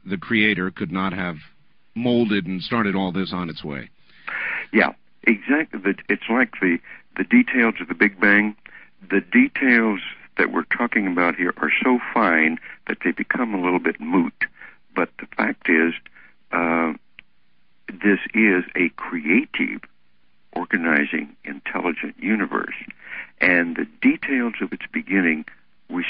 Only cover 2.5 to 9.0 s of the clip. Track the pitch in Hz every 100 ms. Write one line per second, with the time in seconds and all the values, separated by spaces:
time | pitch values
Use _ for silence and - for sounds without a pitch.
2.5 | 92 80 120 101 95 95 92 90 92 87
3.5 | 78 78 69 - _ - - - - -
4.5 | - - - 78 - _ - - 104 -
5.5 | 147 160 - 95 95 - 101 - 117 117
6.5 | - 92 85 - - - - - 123 120
7.5 | 127 117 - 87 85 104 95 104 101 107
8.5 | 104 - - - _